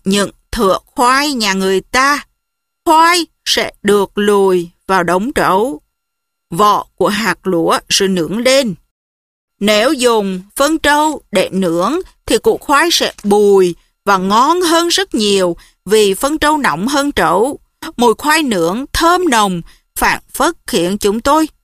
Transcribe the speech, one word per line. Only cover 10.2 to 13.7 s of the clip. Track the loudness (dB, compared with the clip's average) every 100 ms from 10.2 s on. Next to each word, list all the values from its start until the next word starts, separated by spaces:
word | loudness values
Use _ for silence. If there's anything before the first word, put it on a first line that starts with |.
| -2 -6 -10 -4
phân | -2 0
trâu | 0 2 0 -4 -4
để | -4 -2
nướng | -2 -2 -2 -2 -4 -8 _ -4
thì | 0
củ | 0 -2
khoai | 0 0 2
sẽ | 0 -4 -4
bùi | 0 2 4 4 2